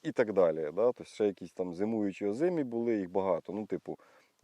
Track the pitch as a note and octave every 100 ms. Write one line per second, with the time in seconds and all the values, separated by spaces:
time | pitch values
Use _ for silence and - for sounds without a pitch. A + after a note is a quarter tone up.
0 | D#3 - A2 G2 F2 D#2 D2+ E2 A#2+ B2
1 | E2+ - G#2 F#2+ F2+ - F2+ E2+ G#2+ A2+
2 | G2+ F#2 G#2 A2 F3 F3 C3 A#2 A#2 A2
3 | F#2 F#2+ F#2+ E2 - G2 G#2 F2 - D#2+
4 | - _ _ _